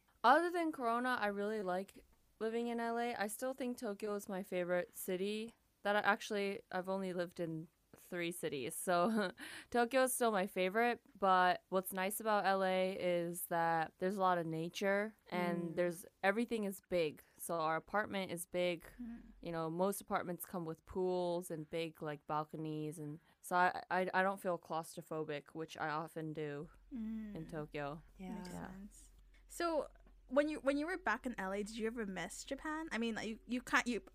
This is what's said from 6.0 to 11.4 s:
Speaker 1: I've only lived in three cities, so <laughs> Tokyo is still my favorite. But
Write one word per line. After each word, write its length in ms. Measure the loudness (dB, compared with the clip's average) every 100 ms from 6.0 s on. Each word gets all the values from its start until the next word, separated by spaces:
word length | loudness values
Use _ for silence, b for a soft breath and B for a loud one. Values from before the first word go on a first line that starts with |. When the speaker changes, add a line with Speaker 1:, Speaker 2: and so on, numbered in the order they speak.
| 4 2 0 -2 -2 -4 -6
Speaker 1:
I've 180 | -6 -2
only 240 | -2 -2
lived 260 | -2 -4 -4
in 280 | -4 -4 -8 _ _ -20 -8
three 220 | -4 -2
cities, 420 | -2 -4 -2 -4 -4
so 520 | 2 4 6 4 0 -4 -12
<laughs> 200 | -14 0
Tokyo 320 | 2 4 6
is 100 | 4
still 180 | 4 4
my 140 | 4 2
favorite. 520 | 2 2 4 2 0 -6 0
But 420 | 6 8